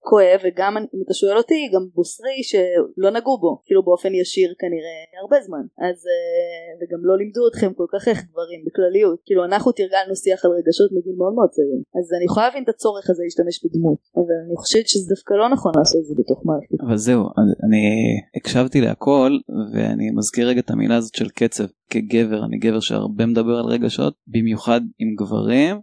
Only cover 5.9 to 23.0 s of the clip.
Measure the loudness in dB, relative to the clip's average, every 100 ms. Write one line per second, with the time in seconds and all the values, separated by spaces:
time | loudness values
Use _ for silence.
5.9 | -6 -4 -4 -2 -2 -2 -8 -16 -14 -10
6.9 | -4 0 0 0 0 0 2 -2 -2 -4
7.9 | -2 -2 -2 -4 -10 -10 -10 -8 0 2
8.9 | 2 2 0 _ 0 2 0 0 0 -2
9.9 | -2 -2 -4 -2 2 2 2 0 2 2
10.9 | 2 -4 -2 -2 2 2 2 0 -2 -6
11.9 | -8 -4 -2 0 2 0 0 -6 -2 -2
12.9 | -2 -2 -2 -2 -2 -4 -2 -4 0 0
13.9 | 0 _ -4 -2 -2 -4 -8 0 0 2
14.9 | -2 0 -4 0 2 2 2 2 2 2
15.9 | 2 -2 -4 0 0 0 -2 -2 -6 -2
16.9 | 0 2 2 2 2 2 2 2 4 2
17.9 | 2 0 0 -4 -10 -2 0 2 2 2
18.9 | 0 2 4 4 2 -2 -6 -4 -2 0
19.9 | 0 0 0 -2 0 2 2 0 -2 2
20.9 | 0 -2 -6 -6 0 -2 0 -8 _ _
21.9 | -6 0 0 2 -2 -4 -2 0 0 -2
22.9 | -2